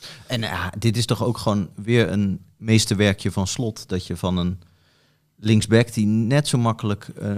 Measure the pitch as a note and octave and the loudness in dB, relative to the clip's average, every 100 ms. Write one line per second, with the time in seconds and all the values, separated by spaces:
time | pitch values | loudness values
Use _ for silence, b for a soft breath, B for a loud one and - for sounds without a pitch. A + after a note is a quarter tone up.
0 | B B B B2 G#2 F2+ F2+ G#2+ A#2 A2 | B B B -6 -6 -6 -6 -2 0 2
1 | A2+ A#2 B2 - A2+ G#2 F2 - G#2 A#2+ | 0 0 -2 -2 0 0 -2 -6 0 2
2 | F#2 G2 G2 F2 - - A2+ A2 - G2 | 2 2 0 -2 -8 -8 2 2 4 2
3 | G#2 F#2+ F#2+ G2+ F#2+ - A#2 - - F#2 | 2 2 -2 -2 -4 -4 -6 -8 -8 -6
4 | - E2+ F#2 F2+ F2 F2+ - _ _ _ | -6 -6 -2 -2 -2 -4 -12 _ _ _
5 | _ _ _ _ G#2+ A2 - A2+ A#2+ - | _ _ _ _ 2 2 4 4 4 0
6 | G#2 A2 A2+ C#3+ C#3+ C3+ A#2 A2 G#2+ G2+ | 0 2 2 0 0 0 0 -2 -2 -4
7 | - - G#2 | -8 -10 -6